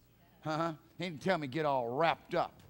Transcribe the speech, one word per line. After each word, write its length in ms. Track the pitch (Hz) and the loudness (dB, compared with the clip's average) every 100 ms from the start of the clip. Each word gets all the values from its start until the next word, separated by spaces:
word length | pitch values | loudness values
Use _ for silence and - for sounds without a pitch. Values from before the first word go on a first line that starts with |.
| _ _ - - | _ _ -20 -10
Huh? 320 | 151 156 165 151 - - | -4 -2 -2 -4 -14 -8
He 80 | 180 | -8
didn't 160 | 147 | -2
tell 160 | 180 180 | 0 0
me 100 | 147 | 0
get 180 | 147 151 | 0 0
all 240 | 135 117 | 0 0
wrapped 460 | 127 165 135 - 170 | 2 2 2 0 -2
up. 260 | 120 - | -2 -6